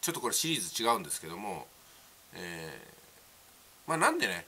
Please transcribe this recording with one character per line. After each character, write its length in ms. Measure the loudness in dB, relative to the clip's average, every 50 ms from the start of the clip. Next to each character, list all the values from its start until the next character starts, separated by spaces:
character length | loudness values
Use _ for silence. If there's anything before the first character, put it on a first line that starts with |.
| -2
ち 80 | -2
ょ 20 | -2
っ 20 |
と 60 | 0
こ 80 | -2 0
れ 60 | 0
シ 140 | 2 2 2
リ 100 | 0 0
ー 20 |
ズ 220 | -2 -4 -4 2 4
違 40 | 6 6
う 40 | 4
ん 60 | 4
で 60 | -2
す 120 | -6 -6 -6
け 60 | -8
ど 100 | -8 -6
も、 280 | -6 -6 -6 -6 -8 -12 -18 -20 -20 -20 -20 -20 -20 -20 -20 -20 -20 -18 -14
え 480 | -10 -8 -8 -8 -8 -8 -10 -12 -14 -16
ー、 1000 | -18 -20 -20 -20 -20 -20 -20 -20 -20 -20 -20 -20 -20 -20 -20 -20 -20 -20 -20 -4 -2
ま 60 | 0
あ、 20 |
な 140 | 4 6 4
ん 80 | 6 4
で 100 | 2 2
ね 160 | 0 -2 -4